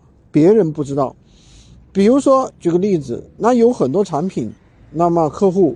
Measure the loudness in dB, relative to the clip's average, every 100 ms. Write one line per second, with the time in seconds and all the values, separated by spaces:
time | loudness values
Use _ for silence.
0 | _ _ _ 2 4 4 0 -4 -6 -4
1 | -6 -8 _ _ _ -20 -20 -20 _ 0
2 | 2 2 2 0 0 -6 -4 -2 0 -2
3 | -4 -12 -12 -4 0 2 2 2 -2 -2
4 | -2 -4 -6 -6 -10 -12 _ _ -14 -4
5 | 0 0 -2 0 -2 2 0